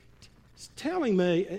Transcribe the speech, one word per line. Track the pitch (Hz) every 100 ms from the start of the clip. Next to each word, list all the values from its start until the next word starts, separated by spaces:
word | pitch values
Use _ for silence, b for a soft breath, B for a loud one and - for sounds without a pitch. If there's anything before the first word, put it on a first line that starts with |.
| b -
t-, | - - - - - -
telling | 294 359 254 185
me | 180 170 196